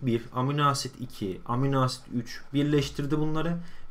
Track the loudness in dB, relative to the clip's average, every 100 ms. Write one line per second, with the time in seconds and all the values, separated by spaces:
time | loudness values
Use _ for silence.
0 | 0 0 0 -2 0 4 4 2 -2 -8
1 | -10 -4 -4 -4 -2 0 4 4 2 0
2 | -4 -4 -4 -8 -4 0 4 2 2 -2
3 | 0 2 2 2 0 0 -4 -8 0